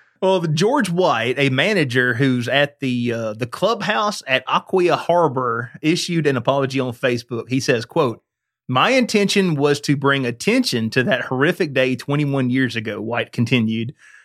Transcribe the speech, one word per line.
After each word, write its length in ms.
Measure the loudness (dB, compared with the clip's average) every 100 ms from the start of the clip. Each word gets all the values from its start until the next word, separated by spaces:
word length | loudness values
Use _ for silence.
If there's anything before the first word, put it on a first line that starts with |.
| _ _
Well, 180 | 0 2
the 80 | 0
George 400 | 0 2 2 0
White, 480 | 2 2 2 0 0
a 120 | 0
manager 640 | 2 2 2 0 0 0
who's 340 | 2 0 0 0
at 320 | 2 0 -2
the, 320 | -4 -2 -2
uh, 200 | -4 -6
the 120 | -6 -8
clubhouse 760 | -2 -2 0 -2 -2 -2 -4 -2
at 200 | -2 0
Aquia 500 | -2 0 2 2 2
Harbor, 760 | 2 2 2 0 -2 -4 -8 -4
issued 440 | -2 0 0 0 0
an 100 | 0
apology 420 | 0 0 0 -2
on 120 | -4
Facebook. 560 | -2 -2 -2 -4 -10 -4
He 100 | -2
says, 240 | 2 0
quote, 380 | 0 0 0 -2 _ _ _ _ -4
"My 220 | 0 2
intention 640 | 2 2 0 2 2 2
was 260 | 2 2 0
to 140 | 0 0
bring 280 | 2 0
attention 640 | -2 -2 0 0 0 -2 0
to 120 | 0
that 200 | 0 0 -2
horrific 480 | 0 0 0 -2
day 220 | 0 0 -2
twenty-one 520 | -2 -2 0 0 0
years 260 | 0 0 -2
ago," 260 | -6 -8
White 300 | -4 -4 -4
continued, 600 | -2 2 2 2 -2 -6 -10 -20 -20